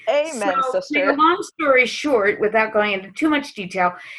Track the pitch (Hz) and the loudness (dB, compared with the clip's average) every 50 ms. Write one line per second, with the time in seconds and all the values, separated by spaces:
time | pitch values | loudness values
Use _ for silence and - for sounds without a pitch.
0 | - - 269 294 302 320 302 226 202 196 185 - - 254 - 185 - - 294 285 | -4 0 0 0 0 -2 -4 -2 -2 0 0 0 -2 0 -2 -4 -4 -2 -2 0
1 | 285 285 285 285 311 330 359 - - - - - 311 277 262 254 247 226 - - | 0 2 2 4 4 4 4 2 -2 -10 -8 -2 2 4 4 4 4 2 -2 -4
2 | - 302 269 214 196 208 208 - 214 208 208 220 220 214 220 208 208 208 196 190 | 0 0 2 2 2 2 2 0 0 0 2 2 0 2 2 0 0 2 0 -4
3 | 190 - - - 311 311 294 277 - - - 208 185 175 - 185 180 180 180 - | -6 -10 -6 -2 0 0 0 0 -2 -6 -10 -12 -12 -6 -2 0 0 0 0 -4
4 | - - - | -12 -18 -18